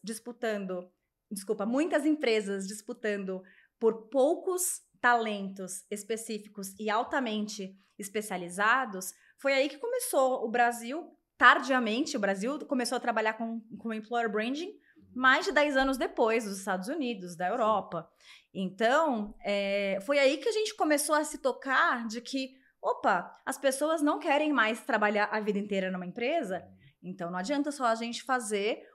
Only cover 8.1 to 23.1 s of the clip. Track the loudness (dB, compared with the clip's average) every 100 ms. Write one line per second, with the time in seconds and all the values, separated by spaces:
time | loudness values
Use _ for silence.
8.1 | -6 -4 -6 -6 0 2 2 0 -6 -10
9.1 | -14 _ _ 0 2 0 -2 -4 -4 0
10.1 | 2 2 2 0 2 2 0 -6 -8 -10
11.1 | _ _ 6 8 8 4 0 2 0 -2
12.1 | 0 0 0 -2 -4 -2 -2 0 -2 -2
13.1 | 0 0 -2 -6 -8 -10 -12 -8 -8 -4
14.1 | -2 0 0 -2 -4 -6 -12 _ _ -14
15.1 | 2 4 4 4 4 4 4 2 0 -2
16.1 | 2 2 2 -2 -6 -4 -4 -2 -4 -4
17.1 | -4 -10 -4 -2 2 2 2 0 -10 -10
18.1 | _ -20 -20 _ -6 -6 0 2 4 2
19.1 | 0 -4 -8 -4 -2 0 0 0 -2 0
20.1 | 4 4 2 0 0 -2 0 2 2 4
21.1 | 2 2 -2 -2 -2 0 2 2 0 -4
22.1 | -8 -6 -6 -6 -10 _ _ -4 0 2